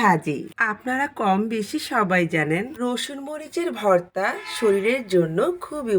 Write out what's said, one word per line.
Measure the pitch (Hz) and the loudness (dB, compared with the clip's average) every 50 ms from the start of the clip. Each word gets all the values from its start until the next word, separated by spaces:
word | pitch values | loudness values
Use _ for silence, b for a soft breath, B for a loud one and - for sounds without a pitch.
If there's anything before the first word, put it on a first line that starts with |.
ভাজি। | 233 202 175 156 - 156 147 127 - - - - 233 220 214 | 4 4 4 4 2 -2 -4 -4 -8 -10 -4 -2 -2 -2 -2
আপনারা | 214 - 254 254 262 285 285 - - | -4 -4 -4 -2 -2 -2 -4 -2 -2
কম | 240 196 190 190 214 226 226 | 0 2 2 2 0 0 -2
বেশি | 220 208 208 - 302 - - | -2 -4 -4 -6 -6 -6 -2
সবাই | 269 233 214 175 185 180 175 165 170 | 0 0 2 2 2 2 2 2 2
জানেন | 160 151 147 160 175 208 254 311 220 247 | 0 0 2 0 -2 -2 -6 -6 -4 -4
রসুন | 247 247 240 - - 285 277 277 285 | -4 -2 -4 -6 -8 -10 -10 -10 -10
মরিচের | 302 302 311 302 - 349 339 339 247 214 | -10 -10 -12 -8 -6 -4 -4 -4 -4 0
ভর্তা | 214 202 185 175 175 - _ 185 196 220 294 403 415 - - - | 4 4 4 4 4 0 _ -2 -2 -2 -2 -4 -8 -10 -4 0
শরীরের | 240 214 196 202 190 220 247 269 240 196 185 | 2 2 4 4 2 2 0 0 0 2 2
জন্য | 180 170 160 160 175 247 339 349 359 - | 2 2 2 2 0 0 0 0 -4 -8
খুবই | - 302 302 269 233 208 | -10 -8 -6 -2 0 0